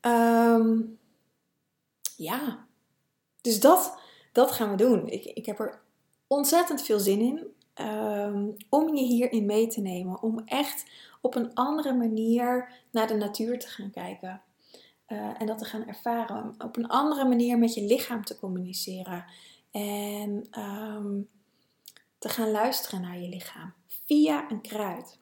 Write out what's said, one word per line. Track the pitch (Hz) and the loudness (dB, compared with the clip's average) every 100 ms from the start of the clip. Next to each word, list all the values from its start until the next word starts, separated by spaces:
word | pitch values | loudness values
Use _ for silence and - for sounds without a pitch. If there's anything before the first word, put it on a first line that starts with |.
Ehm, | 240 233 233 233 233 233 226 226 226 - _ _ _ _ _ _ _ _ _ _ - - | 4 6 6 8 8 8 6 4 0 -8 _ _ _ _ _ _ _ _ _ _ -12 -8
ja, | 156 247 285 - - _ _ _ _ _ _ _ | -6 -4 -6 -8 -16 _ _ _ _ _ _ _
dus | 240 214 | -2 6
dat, | 262 359 - - - - _ | 8 8 4 -8 -20 -20 _
dat | - 254 | 4 4
gaan | - 214 | 2 -2
we | 196 | 4
doen. | 240 226 - | 6 4 2
Ik, | 196 | -8
ik | - - 220 | -8 -12 -10
heb | 208 | -8
er | 214 - _ _ _ _ _ | -8 -10 _ _ _ _ _
ontzettend | 285 285 339 349 302 | 0 4 4 2 -2
veel | - 208 | 0 2
zin | 196 202 | 4 4
in, | 240 302 - _ _ | 2 0 -8 _ _
ehm, | - 220 214 214 208 208 202 202 208 - | -10 -6 -4 -4 -4 -4 -4 -4 -8 0
om | 277 320 | 2 2
je | 294 | 0
hierin | 262 240 247 233 202 | 2 2 2 0 0
mee | 208 226 | 2 0
te | 226 | -2
nemen. | 190 180 185 185 | -6 -4 -6 -4
Om | 226 226 | -4 -4
echt | 220 262 285 - - - - - | -4 -4 -2 -6 -14 -20 -20 -4
op | 254 | -2
een | 254 233 | -2 -4
andere | - 262 302 285 | 0 0 0 0
manier | 254 233 220 226 233 247 247 247 - _ | 0 2 0 2 2 2 0 -4 -18 _
naar | 226 220 | -2 0
de | |
natuur | 214 208 208 226 247 | 0 -2 -4 -4 -4
te | - | -8
gaan | - 196 | -12 -12
kijken. | - 180 185 185 196 _ _ _ - - _ _ | -10 -12 -12 -14 -14 _ _ _ -20 -20 _ _
Eh, | 208 214 226 | -10 -8 -6
en | 220 | -6
dat | 214 | -6
te | |
gaan | 214 214 214 | -8 -10 -10
ervaren. | 202 233 233 220 208 220 - | -8 -4 -2 -4 -6 -10 -10
Op | 233 - | -10 -6
een | 233 | 0
andere | 247 294 285 | 2 2 2
manier | 262 240 240 240 | 2 4 4 4
met | 233 | 4
je | 226 | 2
lichaam | 202 254 - 233 | 2 2 2 -8
te | 202 - | -8 -10
communiceren. | 190 185 180 185 - 185 185 175 180 - - _ _ | -8 -6 -6 -8 -10 -10 -10 -12 -12 -20 -20 _ _
En, | 208 208 202 208 208 208 202 - | -8 -6 -6 -6 -6 -6 -6 -8
ehm, | - 202 202 220 214 202 202 202 _ _ _ _ _ - - _ _ | -12 -10 -10 -10 -8 -6 -6 -8 _ _ _ _ _ -20 -20 _ _
te | 220 | -8
gaan | - 220 | -4 -2
luisteren | 208 233 262 - 190 | 0 0 0 -6 -8
naar | 180 180 | -8 -8
je | 175 | -10
lichaam. | 180 - 165 165 - _ - - | -12 -14 -16 -18 -20 _ -16 0
Via | 302 302 294 294 | 4 4 2 -4
een | 214 | -10
kruid. | - 214 202 170 - - | -8 -6 -6 -6 -12 -20